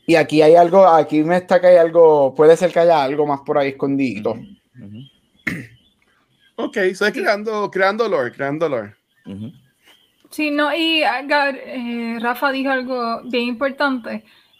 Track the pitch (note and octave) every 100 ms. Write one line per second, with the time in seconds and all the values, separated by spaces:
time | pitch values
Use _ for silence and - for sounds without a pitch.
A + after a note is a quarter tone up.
0 | - D#3+ D3 D3+ D#3 E3+ F3 F#3+ F#3 D#3+
1 | D3 D3+ D#3 F3+ F3+ F3+ F3+ F3 E3 E3+
2 | D#3+ D3+ C3+ B2+ D#3 E3 F3 E3+ E3+ D#3+
3 | C3+ D3 D3 C#3 - D3 C#3 C3+ C#3 C#3
4 | C3 G2+ A2 G#2+ - - _ B2 G2+ G#2+
5 | C3+ _ _ _ - E3 A#2+ _ _ _
6 | _ _ _ _ _ - C#4 A3 F#3 F#3+
7 | G#3 C#4 F#4 G3+ G#3+ G#3+ G3 F#3 F#3+ G#3+
8 | A3+ E3 A#2+ - C#3 D3 E3 B2+ G2+ _
9 | _ _ - G2 A2 - _ _ _ _
10 | _ _ _ - D4+ D4 D4 D#4 D#4+ D#4+
11 | B3 B3 C#4 D4 C#4 C4+ - B3+ A#3+ A#3
12 | A#3 A#3 A#3+ A#3+ C#4+ C4+ C4+ C4 B3+ B3+
13 | A#3 A3+ B3 A#3+ A#3+ A#3 C#4 C4+ C#4+ C4
14 | A3+ G#3+ _ _ _